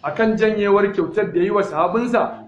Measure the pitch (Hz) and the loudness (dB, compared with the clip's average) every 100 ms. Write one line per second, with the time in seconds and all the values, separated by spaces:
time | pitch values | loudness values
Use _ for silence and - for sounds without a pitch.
0 | 143 151 220 214 220 208 202 202 202 202 | -6 -2 0 2 0 0 2 4 2 0
1 | 160 214 196 165 190 208 - 151 175 220 | -2 -2 -2 0 0 0 -2 0 0 0
2 | 247 233 127 110 | 0 0 -2 -6